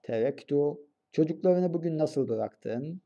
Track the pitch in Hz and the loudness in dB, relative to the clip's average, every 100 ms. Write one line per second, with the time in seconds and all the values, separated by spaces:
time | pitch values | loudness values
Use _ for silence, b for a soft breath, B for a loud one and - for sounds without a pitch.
0 | - 117 123 139 - 143 147 151 - _ | -4 0 0 -2 -2 2 2 -2 -14 _
1 | _ - 160 160 190 180 180 170 170 156 | _ 0 0 2 2 4 2 0 -2 0
2 | 151 147 120 110 107 _ - 117 147 180 | 0 0 -2 -2 -4 _ -6 -6 -6 -12